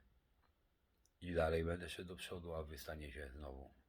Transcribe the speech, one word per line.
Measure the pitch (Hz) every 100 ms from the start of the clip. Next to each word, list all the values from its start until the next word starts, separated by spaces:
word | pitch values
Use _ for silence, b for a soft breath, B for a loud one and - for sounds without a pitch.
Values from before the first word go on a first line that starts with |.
| - _ _ _ _ _ _ _ _ _ _ -
I | 90
dalej | 82 80 82
będę | 82 87 85
szedł | - 92
do | 90
przodu, | - 92 85
a | 80
wy | 76 78
staniecie | - 78 73 73 69
znowu | 67 71 67 67 -